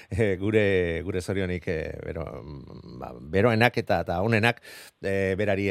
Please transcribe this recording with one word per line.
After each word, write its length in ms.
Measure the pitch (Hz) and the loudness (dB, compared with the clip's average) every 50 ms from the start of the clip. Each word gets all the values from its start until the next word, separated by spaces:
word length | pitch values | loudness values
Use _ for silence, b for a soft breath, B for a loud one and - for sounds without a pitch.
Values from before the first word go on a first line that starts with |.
| B B | B B
eh, 280 | B - 113 101 95 90 | B 0 0 2 0 0
gure, 640 | 98 107 107 110 104 98 98 92 90 85 82 80 85 | 0 2 4 4 4 4 4 2 2 0 0 -2 -4
gure 180 | 95 92 92 | -4 -4 -4
zorionik, 460 | - - 98 98 95 90 90 85 - | -4 -4 -2 -2 -2 -2 -4 -4 -4
eh, 320 | 98 85 78 78 - - - - | -4 -4 -4 -4 -6 -8 -8 -8
bero-, 380 | - 82 82 80 - - 64 57 76 73 67 - - - - - - 64 62 | -8 -8 -8 -8 -10 -10 -12 -12 -12 -14 -14 -14 -16 -18 -18 -16 -16 -16 -14
ba, 100 | 64 62 62 60 | -14 -14 -14 -14
beroenak 600 | 64 71 82 95 107 120 113 110 120 123 - 120 110 | -8 -2 2 4 4 6 6 6 6 4 4 2 0
eta, 220 | - 101 85 85 | 0 0 0 0
eta 140 | - 87 87 98 | 0 -2 0 2
onenak, 400 | 113 117 107 110 120 117 - - B B B B B B _ - | 2 4 4 4 4 2 0 -4 B B B B B B _ -4
eh, 320 | 98 98 98 98 95 95 | -2 0 0 0 0 0
berari 320 | 92 104 101 98 95 101 98 | 0 0 0 0 2 2 0